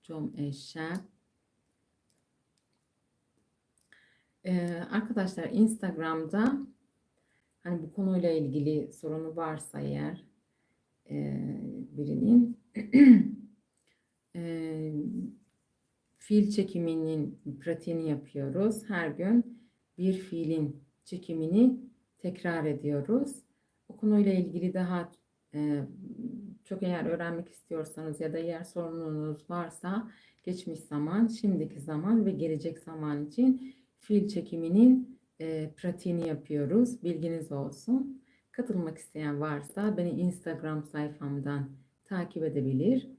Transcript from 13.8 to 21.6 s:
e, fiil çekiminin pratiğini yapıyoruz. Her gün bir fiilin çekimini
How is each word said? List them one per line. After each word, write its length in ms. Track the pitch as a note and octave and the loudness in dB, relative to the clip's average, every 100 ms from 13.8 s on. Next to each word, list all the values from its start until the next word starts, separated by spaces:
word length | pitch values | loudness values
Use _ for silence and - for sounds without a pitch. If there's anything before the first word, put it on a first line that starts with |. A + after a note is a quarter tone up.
| _ _ _ _ _ F3 | _ _ _ _ _ -10
e, 560 | E3+ E3 D#3+ D#3 D#3 D3+ D3 - - - _ _ _ _ _ _ _ _ | -6 -6 -4 -4 -4 -4 -4 -6 -8 -12 _ _ _ _ _ _ _ _
fiil 340 | - G#3+ G#3 | 2 4 4
çekiminin 880 | G#3 F#3+ F3 E3 D#3+ D#3+ D#3 C#3+ - - C3 | 2 0 0 -2 0 0 -2 -4 -6 -12 -8
pratiğini 480 | E3+ E3 - E3 D#3+ | -6 -6 -4 -4 -2
yapıyoruz. 800 | C#3+ - C#3+ C#3 D3+ G#3 G#3+ - | -4 -4 -8 -4 0 0 0 -4
Her 200 | F#3 E3 | -4 -4
gün 540 | D3 F#3 A#3+ A#3 - _ _ _ - | -4 2 4 2 -6 _ _ _ -4
bir 140 | F#3 | -2
fiilin 680 | F#3 - E3 D#3 D#3+ C#3+ - - _ | -2 -4 -6 -2 0 -2 -6 -18 _
çekimini 760 | - F3+ - D#3+ D#3+ F#3+ | -14 -12 -8 -4 2 6